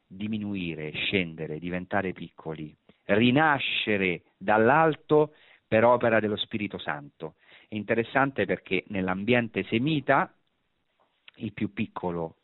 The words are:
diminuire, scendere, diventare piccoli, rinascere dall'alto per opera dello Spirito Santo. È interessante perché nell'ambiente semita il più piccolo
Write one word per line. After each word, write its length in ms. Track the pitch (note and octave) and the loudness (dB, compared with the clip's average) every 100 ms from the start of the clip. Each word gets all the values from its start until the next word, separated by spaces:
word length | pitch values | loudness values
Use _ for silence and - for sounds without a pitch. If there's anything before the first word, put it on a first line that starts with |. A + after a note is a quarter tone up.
| _ | _
diminuire, 840 | F#2+ G#2+ A2 G2+ G2 E2+ D#2 D#2 | -10 -6 -6 -6 -6 -6 -6 -8
scendere, 680 | D2+ - G2+ E2+ D#2+ D2+ D2+ | -6 -2 -2 -2 -6 -8 -8
diventare 540 | F2 F2+ F2+ G2+ F#2+ | -6 -6 -4 -4 -2
piccoli, 640 | E2+ E2+ - D#2+ D#2 D#2 - _ _ | -6 -14 -12 -12 -10 -12 -16 _ _
rinascere 1200 | - G#2 B2 C3+ D#3 C#3 - - A2+ G2+ F#2 E2 - _ | 0 4 6 6 4 2 -2 -2 0 0 0 -2 -8 _
dall'alto 960 | G2 G#2+ A2+ D3+ D#3+ D3+ - D3+ D3+ _ _ _ _ | 2 4 6 6 4 0 2 2 2 _ _ _ _
per 160 | A2 | 4
opera 360 | A#2 A#2+ A#2 A2 | 6 6 4 2
dello 160 | G#2 G2+ | 2 -2
Spirito 420 | - - G2+ F2+ | -6 -6 -6 -6
Santo. 560 | - D2 C#2+ - D#2 - _ - _ | -8 -10 -12 -14 -16 -16 _ -20 _
È 60 | |
interessante 720 | G#2+ G2 A2+ A2+ C3+ C3+ - | -8 -2 -2 0 0 0 0
perché 400 | F#2+ F#2 - F2+ - | -2 -4 -4 -4 -4
nell'ambiente 720 | G2 F#2 F#2 G#2 A#2+ A2+ G2 | -4 -2 -2 0 0 0 -4
semita 680 | F#2 A2 C#3+ D3+ B2+ C3+ C#3 _ _ _ _ _ _ _ _ _ - - | -2 -2 0 0 0 0 0 _ _ _ _ _ _ _ _ _ -20 -12
il 140 | A2+ | -12
più 200 | - G2+ | -6 -8
piccolo 640 | - G#2 - F2+ E2+ E2 - | -6 -8 -6 -6 -4 -8 -12